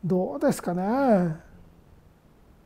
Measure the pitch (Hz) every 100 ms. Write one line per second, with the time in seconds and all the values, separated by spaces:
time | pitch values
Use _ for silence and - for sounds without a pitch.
0 | 175 185 185 285 285 - - 175 190 254
1 | 269 202 175 160 - - - - - -
2 | - - _ - - -